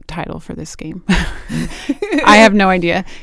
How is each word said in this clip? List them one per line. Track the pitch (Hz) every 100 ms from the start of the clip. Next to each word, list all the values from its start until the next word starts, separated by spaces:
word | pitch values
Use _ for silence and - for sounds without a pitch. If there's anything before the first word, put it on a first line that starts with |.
| -
title | 165 - 160
for | -
this | - 156 -
game. | 156 180 -
<laughs> |
I | 180 175 - - 160 165 - - 277 415 320 302 208
have | 220
no | 202 190
idea. | 185 175 175 190 -